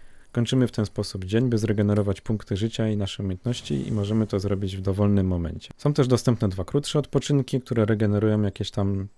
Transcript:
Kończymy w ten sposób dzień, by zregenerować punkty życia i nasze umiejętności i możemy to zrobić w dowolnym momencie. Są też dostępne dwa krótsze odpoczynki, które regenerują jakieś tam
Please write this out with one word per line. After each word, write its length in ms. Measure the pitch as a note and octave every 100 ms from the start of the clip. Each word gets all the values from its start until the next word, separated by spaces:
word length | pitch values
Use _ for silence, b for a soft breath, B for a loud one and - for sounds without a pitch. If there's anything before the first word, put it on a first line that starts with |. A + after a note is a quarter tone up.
| b b b
Kończymy 340 | - A#2 C3 A#2+
w 60 |
ten 140 | - G#2
sposób 380 | - G2+ F#2+
dzień, 240 | F#2 A2 B2+
by 100 | A2+
zregenerować 640 | G#2 G#2 G#2 G#2 G2+ F#2
punkty 360 | - G#2+ - G2
życia 320 | A2+ - A2
i 80 | G#2
nasze 260 | G2 -
umiejętności 640 | G2 F#2 A#2+ A#2+ - C#3 -
i 40 |
możemy 340 | A2 G2+ A2 G#2+
to 140 | G2+
zrobić 360 | G2 G2 G2 F#2+
w 40 |
dowolnym 460 | F#2+ F#2+ G#2 G2+ F#2+
momencie. 440 | F2+ E2+ F2 - -
Są 160 | D3
też 160 | D3 B2+
dostępne 400 | A#2+ - A2+ G#2
dwa 160 | F#2+
krótsze 340 | F#2 C#3+ C#3+ D3+
odpoczynki, 640 | C3+ C#3 - C#3+ B2+ C3+
które 240 | - A2+
regenerują 580 | G#2+ G#2+ G#2+ G#2 G#2+ G#2+
jakieś 280 | G#2 - G#2
tam 380 | - G2 G2 G2